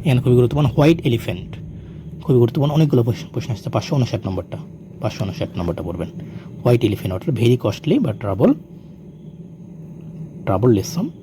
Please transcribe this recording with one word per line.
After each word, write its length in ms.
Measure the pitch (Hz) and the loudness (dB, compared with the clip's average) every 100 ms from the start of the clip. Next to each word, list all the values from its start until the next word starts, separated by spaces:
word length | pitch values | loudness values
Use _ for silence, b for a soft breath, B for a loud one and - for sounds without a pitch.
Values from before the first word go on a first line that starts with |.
এখানে 160 | 123 123 | 4 4
খুবই 120 | 127 123 | 6 6
গুরুত্বপূর্ণ 300 | 123 143 143 151 | 4 4 2 6
হোয়াইট 220 | 147 165 143 | 4 4 2
এলিফ্যান্ট, 420 | 117 - 90 - - - B B B B B | 0 -2 -8 -10 -14 -14 B B B B B
খুবই 140 | - 127 | 2 4
গুরুত্বপূর্ণ, 300 | 120 160 143 151 | 4 2 2 4
অনেকগুলো 240 | 151 135 117 | 4 4 2
প্রশ্ন, 160 | 107 - | -2 -6
প্রশ্ন 140 | 123 - | -8 -6
আসছে। 140 | 104 - | -6 -2
পাঁচশো 180 | 107 - 143 | -4 0 0
ঊনষাট 240 | 120 110 101 | 0 -2 -4
নম্বরটা, 300 | 95 - - - - - - | -6 -8 -12 -14 -18 -18 -6
পাঁচশো 180 | 107 - | -6 -4
ঊনষাট 260 | 95 85 87 - | -6 -4 -6 -4
নম্বরটা 240 | 85 82 85 | -4 -4 -6
পড়বেন, 220 | 85 80 - B B B B | -6 -8 -10 B B B B
হোয়াইট 200 | 123 120 104 | 2 4 2
এলিফ্যান্ট 240 | 98 95 92 | -2 -4 -4
অর্থাৎ 160 | - 117 | -2 2
very 140 | 117 123 | 4 4
costly 320 | 110 - 139 254 | 0 -2 0 2
বা 80 | 165 107 | 0 -2
trouble, 300 | 101 98 175 285 - - - - - - - - - - - - - - - - - - - | -4 2 4 2 -4 -20 -20 -20 -20 -18 -18 -18 -18 -18 -18 -18 -16 -16 -16 -14 -14 -8 -2
trouble 260 | 95 123 104 | 2 4 4
lesson 280 | - 85 175 - | 0 -6 -6 -8